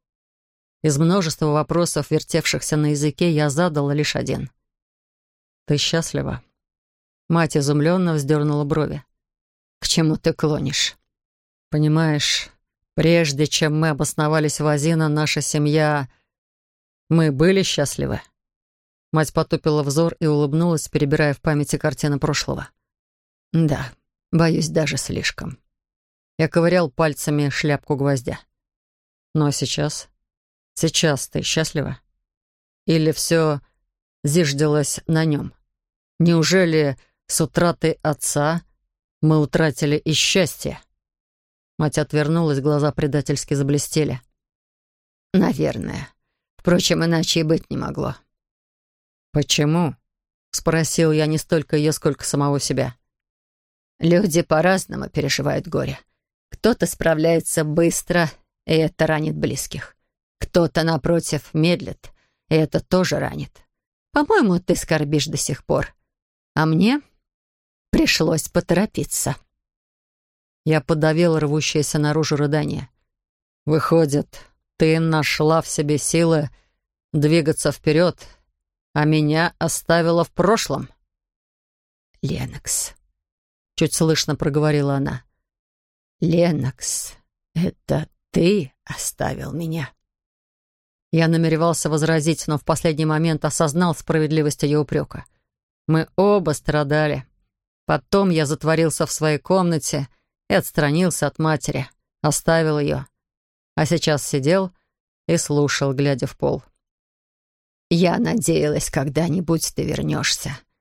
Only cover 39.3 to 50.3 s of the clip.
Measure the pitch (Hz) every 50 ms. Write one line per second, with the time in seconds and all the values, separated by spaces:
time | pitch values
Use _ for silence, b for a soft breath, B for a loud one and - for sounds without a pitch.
39.3 | 156 156 147 135 - 160 160 151 131 - 156 143 147 151 - 156 151 - - -
40.3 | - 196 175 131 - - - - - - _ _ _ _ _ _ _ _ _ _
41.3 | _ _ _ _ _ _ _ _ _ - 156 147 - 156 147 - 147 151 151 147
42.3 | 165 170 165 156 143 139 131 151 147 147 151 147 - - 156 143 139 147 131 -
43.3 | 143 - - - 147 139 139 139 147 143 - - - 156 151 - - 127 - _
44.3 | _ _ _ _ _ _ _ _ _ _ _ _ _ _ _ _ _ _ _ _
45.3 | - 190 - - - 143 151 147 - 110 - - - - 151 - _ _ _ _
46.3 | _ _ _ _ _ _ - 175 175 180 - - 170 165 165 165 170 160 170 -
47.3 | - 165 156 151 165 - - - 139 139 135 135 139 - 135 - 127 - _ _
48.3 | _ _ _ _ _ _ _ _ _ _ _ _ _ _ _ _ _ _ _ _
49.3 | - 151 139 - - - 147 147 160 175 175 135 - - _ _ _ _ _ _